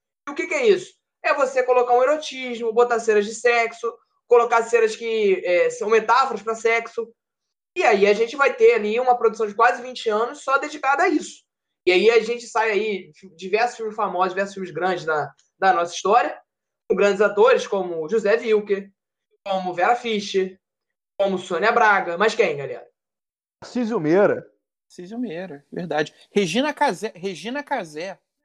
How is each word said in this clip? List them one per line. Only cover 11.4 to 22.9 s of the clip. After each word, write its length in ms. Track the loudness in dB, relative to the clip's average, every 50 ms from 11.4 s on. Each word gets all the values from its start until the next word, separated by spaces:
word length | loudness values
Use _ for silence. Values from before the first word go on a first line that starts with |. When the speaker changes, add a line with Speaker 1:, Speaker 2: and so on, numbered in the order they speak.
| _ _ _ _ _ _ _ _ _
Speaker 1:
E 60 | 2
aí 180 | 2 4 4 4
a 140 | 4 4
gente 240 | 2 0 -6 -8 -10
sai 240 | -6 -4 -2 -2 0
aí, 420 | 0 -2 -2 -2 -4 -6 -8 -14 _ _ -20 -20 -18
diversos 400 | -14 -6 -4 0 0 0 -2 -2
filmes 200 | -8 -10 -8 -6
famosos, 340 | -4 -4 -4 -2 -2 -2 -2
diversos 240 | 0 -4 -4 -4 -6
filmes 160 | -10 -12 -10
grandes 340 | -6 -4 -2 -2 -2 -2 -2
da, 280 | -4 -2 -2 -4 -6 -10 _ _ _ _ _
da 140 | 2 2
nossa 200 | 2 2 -2 -4
história, 480 | -6 -4 0 2 2 4 2 0 -6 -10 _ _ _ _ _ _ _ _ _ -2
com 80 | 0
grandes 240 | 2 2 2 4 2
atores 460 | 2 2 4 4 4 6 4 2 0
como 420 | -2 -4 -4 -4 -4 -6 -6 -6 -2
José 280 | -2 0 2 2 0
Wilker, 540 | 0 2 0 0 0 0 -2 -4 -4 -6 -12 _ _ _ _ _ _ _ _ _ _ _
como 300 | -4 -4 -4 -4 -6 -2
Vera 220 | 0 2 2 0
Fischer, 640 | 0 -2 -4 -4 -4 -6 -2 -2 -2 -2 -2 -6 _ _ _ _ _ _ _ _ _ _ _ _ -2
como 180 | -2 0 -2
Sônia 360 | -4 -6 -6 -4 0 0 0
Braga. 440 | 2 4 4 4 4 2 0 -4 -2
Mas 180 | 0 0 0 2
quem, 220 | 0 0 0 -2
galera? 320 | -6 -8 -10 -12 -14 -16 _